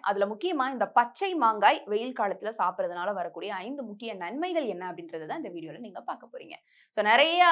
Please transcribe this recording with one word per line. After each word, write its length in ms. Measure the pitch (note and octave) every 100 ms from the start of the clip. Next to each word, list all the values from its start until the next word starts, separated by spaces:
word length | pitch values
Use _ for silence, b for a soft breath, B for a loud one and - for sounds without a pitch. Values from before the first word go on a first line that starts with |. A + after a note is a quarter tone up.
அதுல 220 | G3 G3 G3+
முக்கியமா 380 | G#3+ F4 D#4+ C4
இந்த 180 | B3+ G3
பச்சை 400 | - A#3+ - F#4+
மாங்காய் 440 | F4 A3+ G#3+ G3+ D#4 -
வெயில் 300 | G#3 B3+ B3+
காலத்துல 340 | G3+ F3+ G#3
சாப்பிடுறதுனால 600 | A3+ F3+ F3+ F3+ F3 F#3
வரக்கூடிய 360 | F#3+ E3+ E3+ F#3+
ஐந்து 280 | F#3+ G3 C#4
முக்கிய 260 | A3+ G#3 A3+
நன்மைகள் 520 | G3 F3 B3+ F4+ E4 B3
என்ன 180 | F3 F#3
அப்படின்றத 400 | E3+ E3+ E3 D#3
தான் 160 | D#4
இந்த 80 | A#3
வீடியோல 280 | F3 D#3+ D#3
நீங்க 200 | A3 F3+
பார்க்க 300 | - - -
போறீங்க. 240 | - - - b b b -
So, 40 |
நிறைய 400 | G#3+ A#3+ D#4+ F4 F4+